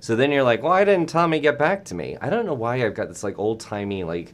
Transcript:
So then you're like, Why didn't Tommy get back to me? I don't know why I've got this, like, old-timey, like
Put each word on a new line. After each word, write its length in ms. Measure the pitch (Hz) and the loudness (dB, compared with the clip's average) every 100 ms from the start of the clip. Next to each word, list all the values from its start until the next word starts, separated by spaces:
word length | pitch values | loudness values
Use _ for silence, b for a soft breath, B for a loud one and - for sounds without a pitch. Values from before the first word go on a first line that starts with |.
So 160 | - 113 | -2 0
then 160 | 135 | 2
you're 120 | 143 | 4
like, 200 | 131 113 | 4 2
Why 200 | 151 185 202 | 2 4 4
didn't 240 | 196 160 | 4 2
Tommy 300 | 165 170 160 | 2 2 2
get 180 | 147 143 | 2 2
back 280 | 151 196 202 | 0 0 -6
to 100 | 87 | -8
me? 220 | 67 - | -8 -6
I 80 | 135 | -4
don't 160 | 214 214 | -2 -2
know 80 | |
why 320 | 135 117 127 113 | -4 -2 0 -2
I've 80 | |
got 140 | - 92 | -2 -8
this, 160 | 87 | -6
like, 140 | 104 92 | -8 -2
old-timey, 640 | 101 110 - 104 101 98 | -2 -2 -6 -6 -4 -4
like 300 | 85 85 80 | -4 -6 -8